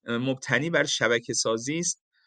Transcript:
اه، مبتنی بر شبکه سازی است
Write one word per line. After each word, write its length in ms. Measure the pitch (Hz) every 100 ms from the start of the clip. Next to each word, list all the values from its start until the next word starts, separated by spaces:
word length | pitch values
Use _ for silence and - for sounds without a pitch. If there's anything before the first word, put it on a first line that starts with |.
| -
اه، 120 | 117
مبتنی 520 | 135 131 - 123 160
بر 140 | 151
شبکه 500 | 147 - 117 117 117
سازی 460 | 113 117 113 127 160
است 240 | 175 - _ _